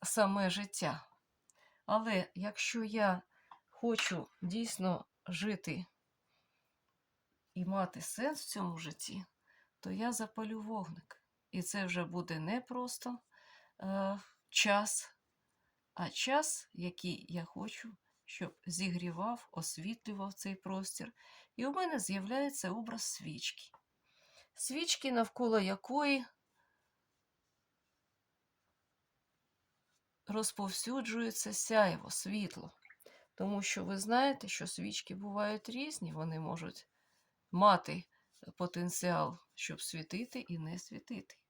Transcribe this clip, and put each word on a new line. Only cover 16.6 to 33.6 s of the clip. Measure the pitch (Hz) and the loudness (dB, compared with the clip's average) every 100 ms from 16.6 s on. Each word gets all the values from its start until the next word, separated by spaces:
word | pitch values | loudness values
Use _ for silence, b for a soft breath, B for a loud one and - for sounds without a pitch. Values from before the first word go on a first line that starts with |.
| - | -6
який | - 180 180 180 - - | -6 -6 -4 -4 -6 -6
я | 175 170 | -6 -6
хочу, | - 214 - 233 196 _ _ - | -8 -8 -8 -12 -16 _ _ -14
щоб | - 175 - - | -8 -8 -8 -8
зігрівав, | 170 190 175 175 170 208 240 - | -2 0 0 -2 -2 -2 -4 -6
освітлював | - 165 - 175 233 - 202 196 | -6 -6 -4 -6 -6 -8 -6 -6
цей | 190 196 190 | -6 -6 -6
простір. | 196 190 190 - - B B B B - | -4 -4 -4 -6 -10 B B B B -4
І | 254 | -2
у | |
мене | 311 359 294 | 0 0 0
з'являється | 185 196 190 262 285 285 185 | 0 -2 -2 0 0 -2 -4
образ | 214 226 226 | -4 -6 -4
свічки. | - - 156 151 - - - - _ _ b b b b b - | -4 -4 -8 -6 -6 -6 -12 -20 _ _ b b b b b -8
Свічки, | - 262 339 - 269 | -4 0 0 2 2
навколо | 240 220 - 240 220 | 2 2 2 4 6
якої | 190 196 - 269 285 277 240 _ _ _ _ _ _ _ _ _ _ _ _ _ _ _ _ _ _ _ _ _ _ _ _ _ _ _ _ _ _ _ _ _ _ _ _ _ _ _ - | 4 0 0 2 4 4 0 _ _ _ _ _ _ _ _ _ _ _ _ _ _ _ _ _ _ _ _ _ _ _ _ _ _ _ _ _ _ _ _ _ _ _ _ _ _ _ -6
розповсюджується | 214 220 - 196 185 - 262 226 226 233 214 208 | -2 -2 -2 -2 -2 -2 -2 -2 -2 0 -2 -2
сяйво, | 202 - 220 196 165 - | -2 6 8 8 6 -2
світло. | - 190 202 - - 82 - - B B B B - | -4 -2 -2 -2 -6 -12 -16 -20 B B B B -4
Тому | 190 202 | -2 0